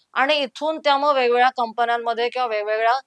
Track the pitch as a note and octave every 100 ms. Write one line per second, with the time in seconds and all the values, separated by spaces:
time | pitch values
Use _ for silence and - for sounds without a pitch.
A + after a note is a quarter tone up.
0 | _ - C4+ D4+ C4+ - D4+ D#4+ D4+ C#4
1 | C#4+ C#4 B3 A#3+ B3 B3+ A#3 A3 A#3 A#3+
2 | A#3 A3+ A#3+ B3 B3 G#3+ G#3 A3 A3+ C4